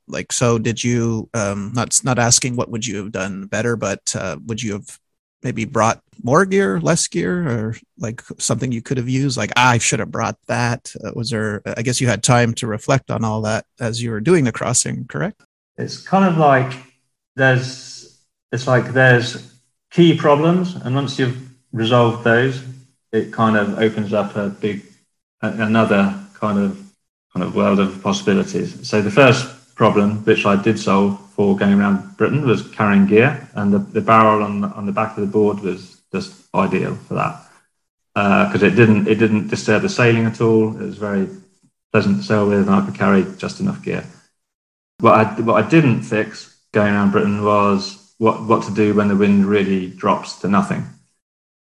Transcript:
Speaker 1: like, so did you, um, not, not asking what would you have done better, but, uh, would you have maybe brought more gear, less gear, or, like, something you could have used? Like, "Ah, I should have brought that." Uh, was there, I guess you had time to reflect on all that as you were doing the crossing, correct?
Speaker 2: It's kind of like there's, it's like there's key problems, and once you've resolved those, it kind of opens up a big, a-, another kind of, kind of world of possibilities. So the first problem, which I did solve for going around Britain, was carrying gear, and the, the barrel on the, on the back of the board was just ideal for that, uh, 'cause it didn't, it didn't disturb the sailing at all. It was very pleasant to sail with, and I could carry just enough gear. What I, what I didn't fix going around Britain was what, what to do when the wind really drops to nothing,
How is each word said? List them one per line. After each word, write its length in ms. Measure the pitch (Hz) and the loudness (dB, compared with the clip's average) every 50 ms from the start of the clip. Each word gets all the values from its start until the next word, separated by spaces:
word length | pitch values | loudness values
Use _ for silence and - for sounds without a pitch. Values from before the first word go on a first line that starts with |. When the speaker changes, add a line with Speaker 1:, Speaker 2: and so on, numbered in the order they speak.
| _ | _
Speaker 1:
like, 240 | - 69 78 - - | -12 -10 -10 -8 -8
so 260 | - - 127 117 117 | -4 0 0 2 2
did 240 | 113 110 120 107 - | 0 0 -4 -4 -4
you, 480 | - 120 120 117 117 117 113 110 - - - | -2 -2 0 0 0 -2 -2 -4 -6 -8 -6
um, 400 | 113 101 101 101 101 98 104 - | -6 -4 -4 -4 -6 -8 -6 -6
not, 240 | 120 110 - - - - | -6 -4 -2 -2 -2 -2
not 120 | 135 123 | 0 0
asking 380 | 120 117 117 - - - 127 120 | 0 2 2 2 0 0 -2 -4
what 160 | 120 - - | -4 -6 -6
would 160 | 117 113 107 | -6 -8 -6
you 100 | 123 98 | -6 -6
have 140 | 104 95 107 | -8 -8 -8
done 360 | 110 95 95 101 92 98 98 | -6 -6 -6 -6 -8 -10 -10
better, 280 | 101 101 107 113 120 117 | -6 -4 -4 -2 -2 -2
but, 400 | 104 107 98 98 - _ - - | -2 -4 -4 -6 -6 _ -8 -6
uh, 220 | 101 95 92 76 73 - | -6 -6 -8 -8 -8 -10
would 180 | 117 113 113 123 | -10 -8 -8 -6
you 80 | 104 | -6
have 260 | 101 101 - - - - _ _ _ _ _ _ _ _ - | -6 -8 -10 -14 -20 -20 _ _ _ _ _ _ _ _ -10
maybe 220 | 131 - 113 107 | -8 -6 -6 -8
brought 360 | 98 - 110 107 113 - - _ _ _ - - | -4 0 0 2 2 0 -2 _ _ _ -8 -2
more 220 | 120 139 175 196 | 0 2 2 2
gear, 340 | 190 190 196 196 190 190 170 | 2 2 0 0 0 -2 -2
less 280 | 160 147 170 165 - | 0 0 0 0 -2
gear, 400 | - - 170 170 180 180 180 170 | -4 -4 -4 -4 -2 -2 -2 -2
or, 280 | 139 117 113 107 113 113 - - _ _ | -2 -2 -4 -4 -6 -8 -10 -14 _ _
like, 240 | - 120 110 117 - - - - | -10 -10 -10 -10 -10 -14 -18 -12
something 340 | - - - 117 123 147 127 | -8 -4 -4 -4 -2 -2 -4
you 100 | 120 113 | -4 -6
could 160 | - - 135 | -6 -4 -4
have 120 | 127 117 127 | -4 -2 -2
used? 280 | 131 131 143 139 123 | -2 0 0 -2 -2
Like, 140 | 123 107 - - | -2 -4 -2 2
"Ah, 160 | - 123 127 | 2 4 4
I 60 | 120 113 | 4 2
should 200 | - - - 120 | 2 0 -2 -2
have 120 | 95 - | -4 -6
brought 260 | - - 113 101 104 - _ | -6 -4 -4 -6 -6 -8 _
that." 460 | - 117 117 120 117 123 123 - - - - - | -6 -4 -2 -2 -2 -4 -6 -8 -14 -16 -14 -12
Uh, 80 | 101 - | -10 -8
was 140 | 117 113 117 | -8 -6 -4
there, 300 | 120 107 107 107 107 101 - | -4 -4 -4 -4 -6 -6 -8
I 160 | 107 - 120 | -8 -8 -6
guess 180 | 117 127 120 - | -4 -4 -2 -2
you 60 | 131 | 0
had 140 | 120 104 101 - | 0 0 0 2
time 300 | - 123 120 120 117 113 | 2 4 4 4 2 0
to 120 | - 127 | -4 -6
reflect 420 | 113 104 107 - - 139 131 - - | -6 -8 -6 -2 0 0 0 -2 -4
on 140 | 117 113 113 | -6 -4 -4
all 180 | 110 107 110 | -4 -4 -4
that 240 | 107 107 110 - - _ _ - | -2 -2 -4 -4 -6 _ _ -8
as 220 | 120 113 113 117 120 | -8 -6 -6 -6 -6
you 80 | 117 | -6
were 100 | 113 104 | -6 -4
doing 220 | 110 156 185 170 131 | 0 2 2 4 2
the 80 | 113 | 0
crossing, 540 | - - - 107 123 - - 131 131 127 123 | -2 -2 -4 -2 0 0 -2 -2 -4 -8 -10
correct? 360 | - - 147 156 208 - _ _ _ _ _ _ _ _ | -10 -8 -6 -6 -6 -8 _ _ _ _ _ _ _ _
Speaker 2:
It's 220 | - - - - - | -12 -10 -10 -10 -14
kind 260 | - - 180 196 196 | -6 0 2 2 2
of 120 | 185 165 | 2 2
like 360 | 160 156 143 135 127 131 127 - - - _ _ _ _ _ _ _ _ _ _ | 4 4 4 4 4 2 -2 -6 -12 -16 _ _ _ _ _ _ _ _ _ _
there's, 840 | 135 135 131 127 123 - - - - - - - - - - _ _ _ _ _ _ _ _ | 0 2 4 4 2 0 -4 -10 -14 -16 -18 -20 -20 -20 -20 _ _ _ _ _ _ _ _
it's 160 | - 120 - | -8 -6 -2
like 260 | 131 127 120 104 - 123 | 0 0 0 0 0 2
there's 580 | 131 131 127 123 120 113 - - - - - _ _ _ _ _ _ _ _ | 4 6 6 6 4 2 -2 -6 -10 -16 -20 _ _ _ _ _ _ _ _
key 260 | - 170 170 165 143 | 2 4 4 6 4
problems, 580 | - - 151 147 147 156 165 175 185 180 180 - | 4 4 4 4 4 4 2 2 2 0 -4 -6
and 180 | 131 - 120 131 | -8 -6 -4 -4
once 220 | 139 139 - - | -4 -4 -4 -4
you've 220 | - 131 120 - - - - - _ _ _ | -2 -2 -2 -2 -6 -12 -18 -20 _ _ _
resolved 520 | - 110 113 110 123 123 120 113 110 - - | -6 -4 0 2 4 4 4 2 0 0 0
those, 400 | 117 113 120 127 135 127 - - - - - - _ _ _ _ _ | 2 2 2 2 0 -2 -6 -10 -16 -18 -18 -20 _ _ _ _ _
it 220 | 113 110 - - - | -4 -4 -4 -4 -2
kind 240 | 120 113 110 107 | 0 0 2 2
of 220 | 107 101 101 98 - | 2 0 -2 -2 0
opens 340 | 110 107 101 110 104 98 107 | 0 0 0 -2 -4 -2 -2
up 220 | 104 98 101 - | -2 -2 -2 -4
a 140 | 104 101 98 | -6 -6 -6
big, 340 | - - - 104 98 101 - - _ _ _ _ _ _ _ _ _ _ | -6 -6 -6 -6 -6 -8 -10 -16 _ _ _ _ _ _ _ _ _ _
a-, 80 | 110 107 | -8 -6
another 640 | 98 110 110 107 113 113 110 104 104 98 98 98 - - - - - | -4 -4 -2 0 2 2 2 4 4 2 2 2 -2 -6 -12 -18 -10
kind 240 | - 110 107 101 101 | -6 -4 -2 0 0
of, 180 | 101 95 95 - - - _ _ _ _ _ _ _ _ - | 0 -2 -4 -8 -14 -20 _ _ _ _ _ _ _ _ -8
kind 100 | 90 90 | -6 -6
of 120 | 90 90 | -2 0
world 240 | 101 101 104 101 101 | 0 2 2 4 2
of 220 | 98 95 - - - | 2 0 -2 -4 -4
possibilities. 840 | 101 98 - - 107 98 95 92 - - 92 87 85 - - - | -2 -2 -2 0 0 0 0 0 -2 -4 -6 -6 -6 -8 -12 -8
So 140 | - 110 107 | -2 -2 0
the 100 | 98 104 | 0 2
first 640 | 101 147 139 123 113 - - - - - _ _ _ | 4 6 6 6 6 2 -2 -8 -12 -20 _ _ _
problem, 480 | - 117 104 95 104 101 104 107 104 - | 0 2 2 4 4 2 2 0 0 0
which 200 | 110 104 - - | 2 2 2 2
I 100 | 104 101 98 | 2 2 2
did 160 | - 113 104 - | 2 0 0 0
solve 400 | - 101 98 98 101 101 98 - - - | 0 0 2 2 2 2 0 -4 -10 -10
for 240 | _ - 101 98 98 | _ -2 0 0 0
going 160 | 98 101 98 101 101 | 2 2 2 4 4
around 360 | 101 101 98 95 - - - | 2 2 0 -2 -4 -8 -4
Britain, 280 | - 110 - - 147 147 | -2 -2 0 0 0 0
was 160 | 123 101 98 - - | 0 0 0 -2 -6
carrying 380 | - - 110 101 98 98 98 | -4 -2 0 2 4 4 4
gear, 420 | 98 104 107 123 147 - - - - - | 4 4 4 4 4 0 -4 -10 -12 -8
and 180 | 110 101 101 101 | -4 0 0 2
the, 60 | 98 | 0
the 220 | 101 - - 107 | 0 -2 -4 -2
barrel 420 | 98 110 113 113 110 107 107 104 104 | 2 4 6 6 6 6 4 2 0
on 180 | 101 101 101 | -2 -4 -4
the, 60 | 104 | -6
on 180 | 101 - 110 101 | -6 -6 -8 -8
the 60 | 101 | -4
back 260 | 101 107 110 - - | -4 -4 -4 -4 -4
of 40 | 104 | -6
the 100 | 101 98 | -6 -2
board 300 | 107 107 104 104 101 98 | 0 2 2 2 0 -2
was 400 | 104 90 90 95 - - - _ _ _ | -4 -6 -8 -8 -12 -18 -20 _ _ _
just 220 | - 92 98 - - - _ _ - | -8 -8 -8 -10 -14 -20 _ _ -2
ideal 420 | 92 95 87 92 90 - 50 - - - | -2 0 0 0 -2 -4 -4 -6 -10 -10
for 60 | - 95 | -8 -6
that, 260 | - 52 - - - - _ _ _ _ _ _ _ _ _ _ _ _ _ - | -6 -6 -6 -8 -12 -18 _ _ _ _ _ _ _ _ _ _ _ _ _ -4
uh, 340 | 104 101 101 98 98 101 101 | 0 2 4 4 4 2 2
'cause 120 | - 92 104 | 2 2 2
it 120 | 92 85 | 4 6
didn't, 320 | 117 117 110 107 101 101 | 6 6 6 6 4 2
it 80 | 104 110 | 2 2
didn't 320 | 104 113 104 107 107 87 | 2 2 2 2 0 -2
disturb 340 | - - 98 - 117 107 98 | -2 -6 -4 0 0 2 2
the 80 | 98 98 | 0 0
sailing 360 | - - 123 117 117 113 113 | 0 2 2 2 4 2 0
at 160 | 113 110 - | -2 -2 0
all. 340 | 117 113 113 110 110 107 110 | 0 2 4 2 2 0 -2
It 100 | 104 98 | -6 -10
was 120 | 98 95 | -10 -8
very 300 | 101 107 104 101 98 95 87 - - - _ _ _ _ _ _ _ _ _ - | -8 -6 -4 -2 -2 -2 -4 -6 -14 -20 _ _ _ _ _ _ _ _ _ -2
pleasant 240 | 110 98 101 98 | 0 2 2 0
to 60 | 101 - | 0 0
sail 240 | - 110 104 101 | 0 0 2 2
with, 200 | 101 101 98 95 | 2 2 2 2
and 80 | 98 98 | 2 2
I 100 | 98 98 | 2 0
could 100 | 98 - | -2 -4
carry 300 | - 101 101 98 95 90 - - | -2 0 2 2 2 2 0 -4
just 220 | - 95 95 - - | -10 -10 -10 -6 -4
enough 200 | 98 98 - - | -4 -4 -4 -6
gear. 220 | - 92 90 90 - - - _ _ _ _ _ _ _ _ _ _ _ _ _ _ _ _ - | -6 -6 -6 -6 -8 -12 -18 _ _ _ _ _ _ _ _ _ _ _ _ _ _ _ _ 0
What 160 | 113 113 92 | 4 4 6
I, 80 | 110 110 98 - 117 | 6 4 2 -2 -2
what 220 | 113 113 98 110 104 | 0 2 2 2 2
I 40 | |
didn't 360 | - 156 165 147 127 107 - - | 4 4 4 4 4 2 0 -2
fix 500 | - 110 107 107 - - - - - _ _ _ _ - | -2 -2 -2 -2 -4 -8 -16 -20 -20 _ _ _ _ 0
going 200 | 107 104 104 101 | 0 2 2 2
around 180 | 101 101 98 | 2 2 2
Britain 320 | 101 104 104 101 104 104 104 | 2 2 2 0 0 0 2
was 680 | 104 104 104 101 101 98 98 - - - - _ _ _ - | 2 4 4 4 4 2 0 -2 -6 -12 -18 _ _ _ -2
what, 240 | 110 110 107 - 113 | 0 0 0 0 0
what 200 | 107 113 110 110 | 0 0 0 0
to 60 | 107 98 | -2 -2
do 200 | 107 107 104 101 | 0 2 2 2
when 140 | 104 101 | 2 2
the 80 | 101 98 | 2 2
wind 300 | 98 104 101 101 101 98 | 2 4 4 4 4 4
really 440 | 98 104 101 95 98 98 95 92 90 | 4 2 2 2 0 -2 -2 -4 -6
drops 500 | - - - 101 90 - - - - - | -8 -4 -2 -2 -2 -2 -4 -10 -10 -6
to 60 | - | -2
nothing, 360 | 92 101 98 - - - - - - - _ _ _ _ _ _ _ _ _ _ _ _ _ _ _ _ | 0 2 2 0 0 -4 -6 -8 -10 -14 _ _ _ _ _ _ _ _ _ _ _ _ _ _ _ _